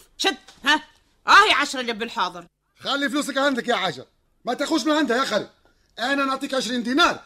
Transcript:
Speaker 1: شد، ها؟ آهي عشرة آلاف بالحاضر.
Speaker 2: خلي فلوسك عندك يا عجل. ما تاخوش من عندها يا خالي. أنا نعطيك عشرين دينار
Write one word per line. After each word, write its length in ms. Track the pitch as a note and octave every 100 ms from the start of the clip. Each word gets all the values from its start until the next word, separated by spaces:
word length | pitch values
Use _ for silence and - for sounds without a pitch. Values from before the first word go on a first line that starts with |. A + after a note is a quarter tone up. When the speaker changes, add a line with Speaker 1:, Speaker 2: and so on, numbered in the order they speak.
| - -
Speaker 1:
شد، 200 | - - - - C4+
ها؟ 180 | D4+ - _ _ _ -
آهي 240 | E4+ G#4
عشرة 300 | D#4 C#4+ C4+
آلاف 140 | A#3 G#3+
بالحاضر. 500 | A#3 A3+ F3+ F3 F3 _ _ _
Speaker 2:
خلي 300 | G3+ C4+ C#4
فلوسك 280 | D4 A#3 C4+
عندك 300 | C#4+ B3+ A#3
يا 80 | A3
عجل. 300 | F#3 C3 A#2+ _ _ _ G#3+
ما 80 |
تاخوش 320 | B3 C#4+ D#4 B3+
من 60 |
عندها 260 | D4+ C#4 A#3
يا 80 | C4
خالي. 240 | G3+ C#3+ _ _ _ _ -
أنا 260 | A#3+ C#4 C4+
نعطيك 280 | C4 C4+
عشرين 300 | C4 G#3 B3
دينار 360 | A#3 C4+ E4+ -